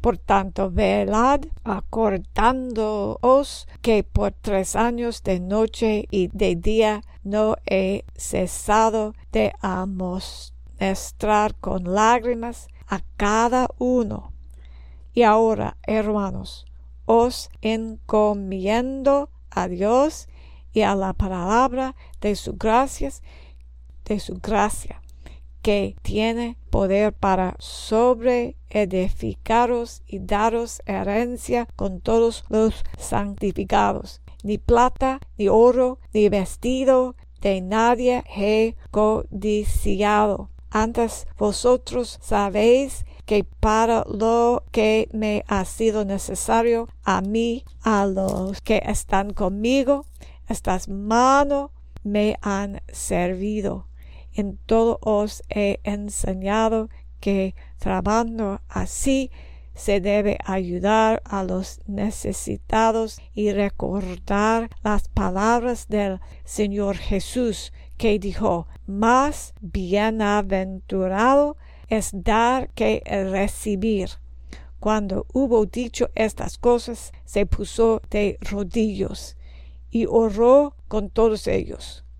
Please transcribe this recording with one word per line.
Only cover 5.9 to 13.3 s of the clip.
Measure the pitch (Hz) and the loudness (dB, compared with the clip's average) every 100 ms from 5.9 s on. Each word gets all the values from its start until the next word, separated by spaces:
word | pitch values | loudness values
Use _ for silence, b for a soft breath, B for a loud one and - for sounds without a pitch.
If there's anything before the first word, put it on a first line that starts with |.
| 214 - | 0 -2
y | 202 180 | -2 -2
de | 185 196 175 | 0 0 2
día | - 220 214 214 b b | 2 4 2 2 b b
no | 196 208 214 - - | -4 0 0 0 0
he | 190 185 202 - - | 0 0 -2 -6 -14
cesado | - - 180 - - 214 226 220 214 220 - | -6 -2 -2 -4 2 4 4 2 -4 -8 -4
de | 220 214 - | 0 0 0
amonestar | 196 185 190 185 185 180 - - - - - - - - - - 208 214 208 - | -4 -2 -4 -4 -4 -4 -8 -14 -18 -18 -20 -4 -2 -2 -6 -6 2 4 2 -2
con | - 190 180 | -4 -4 0
lágrimas | 190 220 240 226 233 233 233 - b b | 4 4 4 2 -4 -6 -10 -16 b b
a | 190 - - | -6 -6 -2
cada | 202 | 2